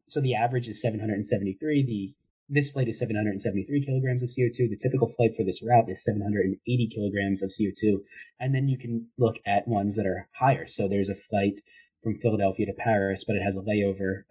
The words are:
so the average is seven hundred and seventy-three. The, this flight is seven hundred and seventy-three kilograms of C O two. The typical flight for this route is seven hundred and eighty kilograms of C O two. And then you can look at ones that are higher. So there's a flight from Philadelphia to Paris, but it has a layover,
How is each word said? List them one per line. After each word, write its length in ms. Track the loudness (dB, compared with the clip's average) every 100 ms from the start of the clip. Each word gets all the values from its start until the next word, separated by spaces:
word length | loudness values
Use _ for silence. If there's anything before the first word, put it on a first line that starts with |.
| -6
so 140 | -2
the 140 | 0 2
average 320 | 2 0 -2
is 140 | -2
seven 180 | -2 0
hundred 160 | -2 0
and 120 | 0
seventy-three. 560 | 0 0 -4 0 2 2
The, 280 | -2 -6 -12 _ _ _
this 200 | 0 2
flight 160 | 0 -2
is 120 | 0
seven 160 | -2 0
hundred 160 | 0
and 100 | 0
seventy-three 420 | -2 -2 -2 -2
kilograms 380 | 0 0 0 -2
of 60 | -2
C 140 | 0 0
O 40 |
two. 160 | 2 -2
The 80 | 0
typical 280 | -2 0 0
flight 220 | 2 0 2
for 80 |
this 180 | -2 -2 4
route 240 | 4 4
is 140 | 0
seven 180 | -2 0
hundred 240 | 0 0 0
and 120 | -2 0
eighty 200 | 0 0
kilograms 480 | 0 -2 0 0 0
of 80 | 0
C 160 | 0 -2
O 40 | 2
two. 260 | 2 2 -2 -18 -20 _
And 140 | -2
then 140 | 0 0
you 100 | -2
can 300 | -2 -6 -6 0
look 200 | 0 2 0
at 220 | 0 2
ones 280 | 0 0 0
that 80 | 0
are 240 | -2 -6 0
higher. 280 | 2 2 -2
So 200 | -4 0
there's 220 | 0 0
a 60 | -4
flight 400 | -2 0 0 -2 _ _ _ _
from 120 | -6 -2
Philadelphia 460 | 0 2 0 0 -4
to 60 |
Paris, 520 | -2 2 2 2 0 0
but 100 | 0
it 60 |
has 140 | -2 -2
a 40 |
layover, 600 | -2 0 0 0 -4 -4 -2